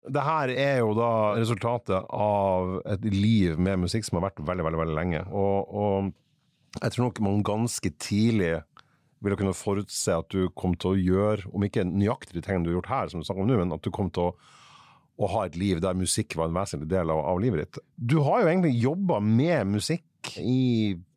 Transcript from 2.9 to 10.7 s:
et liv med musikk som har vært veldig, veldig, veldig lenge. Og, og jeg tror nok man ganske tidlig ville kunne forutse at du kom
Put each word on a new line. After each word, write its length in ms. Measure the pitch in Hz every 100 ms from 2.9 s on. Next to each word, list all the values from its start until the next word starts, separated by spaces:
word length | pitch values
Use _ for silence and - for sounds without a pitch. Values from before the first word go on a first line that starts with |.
et 140 | 101 110
liv 520 | 98 104 113 90 80
med 240 | 92 95
musikk 220 | 90 113 107
som 100 | 87
har 120 | 95
vært 100 | -
veldig, 220 | 76 90 80
veldig, 140 | 80
veldig 160 | 82 78
lenge. 240 | 90 80 92
Og, 400 | 101 98 98 -
og 1080 | 104 104 98 98 - _ _ _ _ _ -
jeg 140 | 110 113
tror 80 | 123
nok 140 | -
man 220 | 104 101 101
ganske 460 | 104 120 - 95 -
tidlig 540 | - 101 113 113 87 82 - - _ _ _ _
ville 160 | 101 98
kunne 160 | 98
forutse 560 | 92 - 98 101 - -
at 160 | 85 -
du 140 | 95 92 -
kom 160 | 90